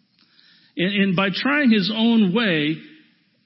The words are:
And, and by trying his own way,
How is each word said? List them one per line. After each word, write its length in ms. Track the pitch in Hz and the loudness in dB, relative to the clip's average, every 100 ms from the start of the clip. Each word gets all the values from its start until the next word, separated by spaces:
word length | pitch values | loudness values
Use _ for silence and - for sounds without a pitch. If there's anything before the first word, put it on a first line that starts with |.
| _ _ _ _ _ _ _ - | _ _ _ _ _ _ _ -4
And, 280 | 180 202 | -2 0
and 120 | 196 180 | 0 0
by 140 | 196 | -2
trying 380 | 185 254 294 269 | -2 -2 0 2
his 220 | 220 180 214 | 2 0 0
own 380 | 226 233 196 | 2 2 2
way, 420 | 202 220 160 147 160 - - _ _ _ _ | 2 0 0 -2 -4 -10 -20 _ _ _ _